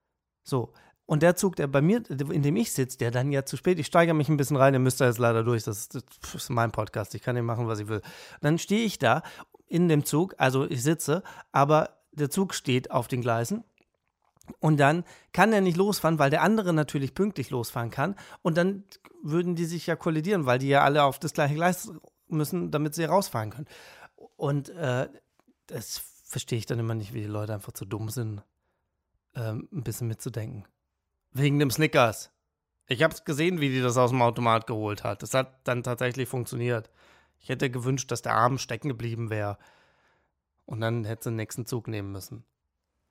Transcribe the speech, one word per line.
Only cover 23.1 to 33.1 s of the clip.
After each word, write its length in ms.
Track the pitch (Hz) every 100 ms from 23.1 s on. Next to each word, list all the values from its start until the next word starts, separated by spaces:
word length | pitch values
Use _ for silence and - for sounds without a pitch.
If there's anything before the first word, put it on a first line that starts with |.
| 185 196 120 107
können. 180 | 117 156 - - - - _ - -
Und, 340 | 143 143 135
äh, 380 | 175 143 123 139 - _ _ _ _ -
das 320 | - - - - -
verstehe 340 | - 131 - 117
ich 80 | -
dann 120 | 120
immer 160 | 113
nicht, 180 | 113 104
wie 80 | 123
die 60 | 104
Leute 280 | 104 107
einfach 180 | 107 101
zu 120 | -
dumm 240 | 98 107 110
sind, 340 | 127 113 101 - _ _ _ _ _ _ _ _
ähm, 340 | - 113 110 -
ein 100 | 175
bisschen 260 | 117 104 117
mitzudenken. 560 | 110 131 117 110 107 - _ _ _ _ _ _
Wegen 240 | 127 143 143
dem 120 | 143
Snickers. 600 | 117 156 151 117 104 - _ _ _ _ _ -
Ich 140 | 117
hab's 220 | 156